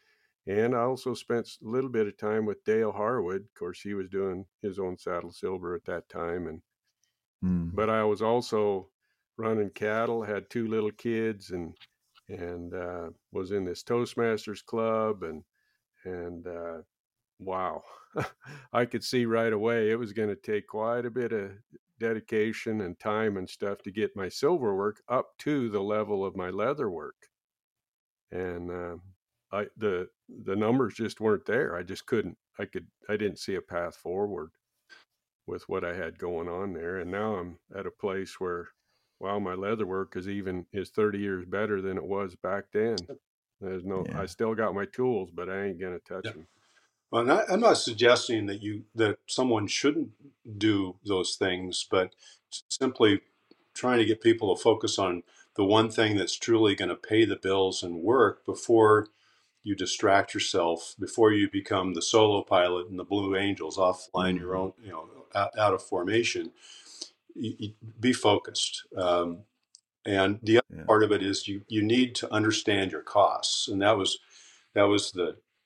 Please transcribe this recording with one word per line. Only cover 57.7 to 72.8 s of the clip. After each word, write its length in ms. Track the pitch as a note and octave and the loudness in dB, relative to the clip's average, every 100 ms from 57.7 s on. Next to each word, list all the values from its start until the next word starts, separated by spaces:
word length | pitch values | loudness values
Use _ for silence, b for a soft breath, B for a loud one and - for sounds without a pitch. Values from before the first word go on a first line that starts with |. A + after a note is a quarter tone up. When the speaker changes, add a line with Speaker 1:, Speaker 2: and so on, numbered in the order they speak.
| F2+ | 0
Speaker 3:
and 200 | F2 E2+ | -6 -2
work 420 | F#2 C3 G2+ - | 2 6 6 4
before 640 | - F2 - A2+ G#2+ G#2+ G#2+ _ _ _ _ _ | -6 -6 4 6 8 6 4 _ _ _ _ _
you 100 | G#2 | -8
distract 600 | F#2 F2+ - G#2 G2 F#2+ | -4 -4 0 4 4 4
yourself, 600 | G2+ - F#2+ E2+ E2+ - - | -4 -2 2 2 0 -6 -10
before 340 | F2+ - A2 | -6 4 6
you 180 | G#2 G2+ | 6 2
become 440 | G2 - G2 F#2 | 0 -2 -2 0
the 80 | E2 | -2
solo 400 | - A2+ G#2+ G2+ | 2 6 6 4
pilot 460 | - F#2 F2+ F2+ F2+ | 2 4 4 2 -4
and 100 | F2+ | -10
the 60 | |
Blue 320 | F2 G2+ G2 F#2+ | -4 -2 0 0
Angels 420 | G2+ F#2+ D#2+ F#2+ | 0 -2 -4 2
off 300 | F#2 F2+ - | 2 2 -4
flying 240 | F2+ F#2 F2+ | -2 0 0
your 180 | F2+ | -2
Speaker 2:
Mm-hmm. 20 | F#2 | -4
Speaker 3:
own, 160 | F#2+ - | -4 -8
you 80 | G#2 | -14
know, 180 | E2 E2 - - | -14 -14 -20 -6
out, 240 | G2+ G2 G#2+ | -2 -2 2
out 160 | G#2 | 2
of 80 | F#2 | 2
formation. 720 | - F#2 F2+ A2 A#2 F2+ E2 B B B B B B B _ - | -2 -4 2 2 2 -2 -6 B B B B B B B _ -8
Y-, 200 | A2+ - | -8 -6
y-, 140 | G#2 - A2 - | -10 -10 -18 0
be 120 | B2 | 0
focused. 680 | B2 A2 G2 - - - - - G2+ | 4 4 2 0 -4 -4 -6 -10 -2
Um, 440 | F2+ F2 F2 E2+ - _ _ - _ _ A2 | 0 2 0 -6 -14 _ _ -20 _ _ -2
and 340 | G2 F#2+ G#2 | 2 2 0
the 160 | G#2+ A2+ | 4 4
other 80 | - E2 | 4 -2
Speaker 2:
Yeah. 60 | |
Speaker 3:
part 180 | D#2+ G#2+ | 4 4
of 80 | G#2 | 6
it 100 | G2+ | 4
is 260 | F#2+ G2 - | 2 -2 -4
you, 140 | G2+ - | -8 -4
you 140 | A2 | 0
need 320 | G#2+ B2 B2+ - | 2 4 2 -2
to 160 | B2 | -2
understand 600 | G#2+ G#2+ G#2+ - G2 | 0 2 2 2 2